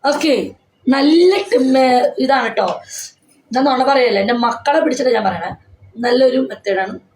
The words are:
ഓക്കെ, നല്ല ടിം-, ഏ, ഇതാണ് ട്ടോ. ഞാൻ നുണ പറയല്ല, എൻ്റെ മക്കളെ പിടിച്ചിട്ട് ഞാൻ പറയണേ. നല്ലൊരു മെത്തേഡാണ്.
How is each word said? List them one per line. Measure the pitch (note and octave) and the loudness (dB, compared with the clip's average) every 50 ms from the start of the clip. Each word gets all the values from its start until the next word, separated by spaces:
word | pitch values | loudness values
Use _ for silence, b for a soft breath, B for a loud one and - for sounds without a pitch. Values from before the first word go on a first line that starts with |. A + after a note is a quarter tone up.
| - C4+ | 0 -2
ഓക്കെ, | C#4+ - - D#4 C4+ G#3 E3+ - - _ _ _ _ _ _ C4 C4 | -2 0 0 0 0 0 -2 -8 -12 _ _ _ _ _ _ 0 0
നല്ല | C#4 C#4 D4 D#4 E4+ F4 F#4 G4 G4+ G4+ - | 2 2 4 4 4 4 4 2 2 -2 0
ടിം-, | A4+ B3 C4 C4 C4 C4 C4 | 0 0 2 2 2 4 4
ഏ, | C4 B3+ B3 A#3+ - - - C4 | 4 4 2 2 0 -2 -2 0
ഇതാണ് | B3 C4+ C4 A#3 A3 - - | 0 0 0 0 -2 -2 -4
ട്ടോ. | G3 F3+ - - B B B B B B B _ _ _ _ _ _ _ A3+ | -4 -4 -4 -8 B B B B B B B _ _ _ _ _ _ _ -4
ഞാൻ | B3+ C4+ C#4+ | 0 0 0
നുണ | C4 B3+ C4 C4 | 0 0 0 2
പറയല്ല, | C#4 C4+ B3 A#3 G3+ G3 G3 | 2 2 2 2 0 0 0
എൻ്റെ | G#3+ A#3+ A#3+ A#3+ | 0 -2 -2 -2
മക്കളെ | A#3 A#3 - - C#4+ C#4+ D#4+ | -2 -4 -4 -2 0 0 0
പിടിച്ചിട്ട് | - D4+ C4 - - B3+ A#3+ | 0 0 -2 0 0 0 0
ഞാൻ | A3 G3+ F#3+ | 0 -2 -2
പറയണേ. | F3+ E3+ F3 F#3+ - - _ _ - _ - - _ A3 A#3+ | -4 -4 -10 -10 -12 -14 _ _ -20 _ -20 -20 _ -6 -4
നല്ലൊരു | B3 A#3+ B3+ C4 B3+ B3 C4 C4 - | -2 2 2 2 2 2 0 -4 -4
മെത്തേഡാണ്. | G#3 - _ G3+ G3 F#3 F#3+ G3+ - - _ _ _ | -8 -10 _ -4 -2 -2 -2 -6 -8 -14 _ _ _